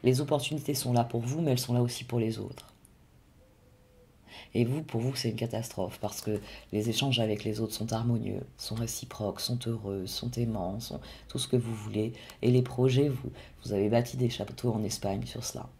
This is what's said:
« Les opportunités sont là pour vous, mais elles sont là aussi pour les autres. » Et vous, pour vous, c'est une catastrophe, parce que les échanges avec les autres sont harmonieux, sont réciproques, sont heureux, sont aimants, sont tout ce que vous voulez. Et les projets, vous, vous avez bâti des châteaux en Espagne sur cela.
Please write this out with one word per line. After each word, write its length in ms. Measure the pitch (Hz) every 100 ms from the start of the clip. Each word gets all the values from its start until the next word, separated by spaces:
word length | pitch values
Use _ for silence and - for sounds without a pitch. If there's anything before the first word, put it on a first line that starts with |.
« 0 |
Les 160 | 120 131
opportunités 540 | 147 151 - 151 -
sont 180 | 131 127
là 140 | 120 120
pour 160 | 117
vous, 180 | 117 151
mais 120 | 160
elles 80 | 123
sont 140 | -
là 100 | 120
aussi 200 | 120 -
pour 160 | - 120
les 200 | 113 110
autres. » 260 | 101 - - - - - - - _ - - _ - - - - - _ - - - -
Et 100 | 120
vous, 160 | 143
pour 180 | - 113
vous, 160 | 123 135
c'est 140 | 117
une 60 | 107
catastrophe, 640 | 117 110 117 - 107 -
parce 220 | 104 -
que 200 | - 104 - - -
les 180 | 104 113
échanges 300 | 113 139 123
avec 240 | 110 104
les 160 | 113 110
autres 140 | 110
sont 200 | - 113
harmonieux, 480 | 113 120 117 104 98 - -
sont 160 | -
réciproques, 680 | 113 117 - - - 104 95
sont 180 | - 123 117
heureux, 400 | 113 98 98 92
sont 240 | - 120
aimants, 480 | 123 117 107 90 104
sont 200 | - - - - -
tout 100 | -
ce 100 | -
que 80 | 127
vous 200 | 113 113
voulez. 380 | 104 104 110 120 - -
Et 80 | 120
les 140 | 127
projets, 460 | 127 - 131 131 147
vous, 200 | 127 123 - - -
vous 100 | -
avez 160 | 101 104
bâti 280 | 117 120 127
des 140 | 120
châteaux 420 | - - 123 123
en 80 | 110
Espagne 420 | 110 - 101 98 120
sur 160 | -
cela. 260 | - - -